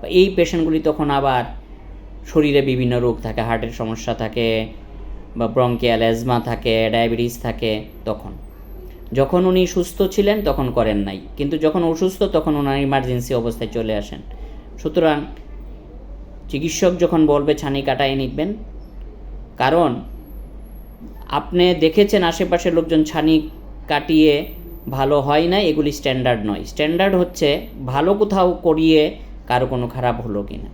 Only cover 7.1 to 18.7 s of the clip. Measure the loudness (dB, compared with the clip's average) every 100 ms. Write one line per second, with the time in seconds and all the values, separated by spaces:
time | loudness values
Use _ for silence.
7.1 | 0 -2 -4 -6 -4 -2 -4 -6 -12 -8
8.1 | -8 -8 -14 -16 -18 -18 -16 -16 -18 -6
9.1 | 0 2 4 4 4 2 0 -4 0 0
10.1 | 2 2 2 0 0 0 0 0 0 -2
11.1 | -6 -12 -6 -4 0 0 2 0 2 0
12.1 | 0 0 0 0 0 0 0 2 0 0
13.1 | -2 0 -2 -2 -4 -6 -4 -2 -4 -4
14.1 | -12 -14 -14 -14 -14 -16 -8 -4 2 2
15.1 | 2 -4 -14 -16 -16 -16 -16 -18 -18 -16
16.1 | -16 -16 -16 -8 -4 -4 2 2 4 2
17.1 | 4 4 4 2 0 0 -2 0 0 0
18.1 | 0 -2 -4 -4 -4 -10